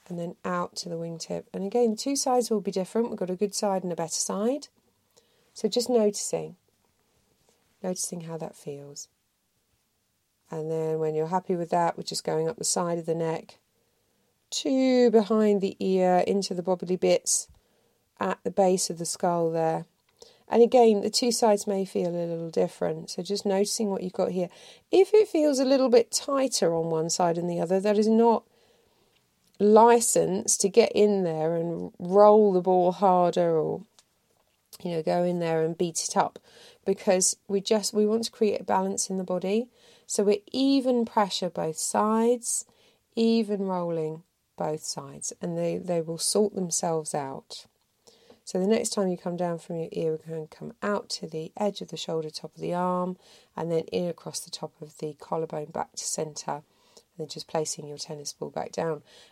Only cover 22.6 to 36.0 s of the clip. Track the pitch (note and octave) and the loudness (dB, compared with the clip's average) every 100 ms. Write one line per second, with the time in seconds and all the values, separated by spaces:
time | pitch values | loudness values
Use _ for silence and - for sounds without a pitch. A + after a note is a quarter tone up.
22.6 | F3 - F3 D#3+ E3+ - F3 G3+ G#3 F#3+ | -2 -2 -4 -4 -8 -10 -6 -4 0 0
23.6 | G3+ - G#3 F#3+ F#3 - F#3 F3+ F3 - | 0 -2 -4 -4 -6 -4 -2 -2 -4 -8
24.6 | - - - F4+ F#4+ G#4+ G#4 E4 D4+ C4 | -20 -20 0 4 6 6 4 2 2 2
25.6 | C4 C4+ C4 A#3 - - - C#4 C4 - | 2 4 6 4 4 -4 -2 -2 0 0
26.6 | E3+ E3 E3 D#3+ E3 - F3 E3+ F3 E3+ | 0 0 -2 -2 -2 0 0 0 -2 -2
27.6 | E3+ F#3+ G3+ G#3 G#3+ A3 A#3 A3 _ _ | 0 0 2 2 4 6 4 4 _ _
28.6 | _ _ _ _ _ _ _ _ _ - | _ _ _ _ _ _ _ _ _ 0
29.6 | G#3 A3 A#3 A#3 A#3 F3 E3 F#3+ - - | 6 8 10 6 4 2 2 -2 -2 0
30.6 | G3 G#3 A3 - G#3 G3 F3 D#3 D#3+ E3+ | 2 4 4 4 4 4 0 0 0 0
31.6 | E3+ E3 F3+ - F3 G3 G#3 G#3+ G#3 F#3 | -2 -4 -8 -10 0 8 8 10 6 4
32.6 | F#3 F#3 F3 F3 F#3+ F3+ F3 F3 E3+ D#3+ | 4 4 2 4 4 4 4 2 2 2
33.6 | D#3 E3 - _ _ _ _ _ _ _ | 0 -4 -10 _ _ _ _ _ _ _
34.6 | _ - F3+ E3 D#3+ F3 F3+ F3 E3 D#3+ | _ -12 -8 -4 0 2 2 0 0 0
35.6 | D#3+ E3 F3 - | 0 0 -2 -2